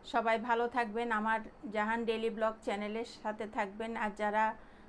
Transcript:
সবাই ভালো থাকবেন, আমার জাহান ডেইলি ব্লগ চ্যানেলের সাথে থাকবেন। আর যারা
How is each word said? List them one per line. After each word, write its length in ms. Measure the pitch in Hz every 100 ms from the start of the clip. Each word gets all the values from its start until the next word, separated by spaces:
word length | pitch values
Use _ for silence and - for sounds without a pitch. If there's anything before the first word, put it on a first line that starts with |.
| -
সবাই 240 | 240 226 226 240
ভালো 160 | 233 240 247
থাকবেন, 320 | 233 214 240
আমার 280 | 220 220 220 214 - 277
জাহান 260 | 214 214 233 233
ডেইলি 220 | 226 226
ব্লগ 240 | 208 220 220 -
চ্যানেলের 420 | 202 208 220 233 -
সাথে 240 | 220 214 214 247
থাকবেন। 400 | 202 208 226 226
আর 140 | 214 208
যারা 240 | 208 214 220 233 - -